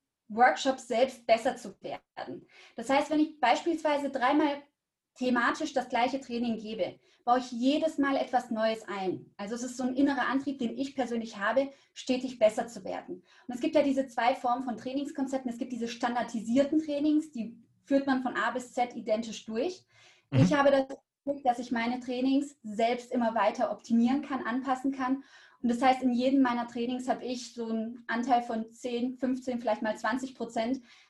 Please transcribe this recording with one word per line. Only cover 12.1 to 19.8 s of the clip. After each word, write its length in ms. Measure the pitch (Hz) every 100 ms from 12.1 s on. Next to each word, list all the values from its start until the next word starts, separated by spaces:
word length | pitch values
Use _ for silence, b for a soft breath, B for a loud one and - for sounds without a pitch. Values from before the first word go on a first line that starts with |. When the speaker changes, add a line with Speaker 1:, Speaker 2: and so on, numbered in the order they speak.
| 254 262 -
Speaker 1:
besser 300 | 214 226 226
zu 160 | -
werden. 400 | 190 - - 180 b b b
Und 80 | 233
es 60 |
gibt 140 | 311 311
ja 60 |
diese 260 | 277 269 262
zwei 280 | - 233 262
Formen 280 | 247 247
von 120 | 254 208
Trainingskonzepten. 760 | 254 269 285 - 269 269 247
Es 80 | -
gibt 140 | 254
diese 160 | 233 233
standardisierten 920 | - 240 240 220 226 196 247 277 311
Trainings, 520 | 311 285 302 302 -
die 260 | 233 202 - _ _ -
führt 220 | 277 277
man 160 | 262
von 120 | 254 -
A 160 | 220
bis 220 | 247 247
Z 200 | - 247 -
identisch 500 | 202 214 226 208 -
durch. 400 | 220 330 370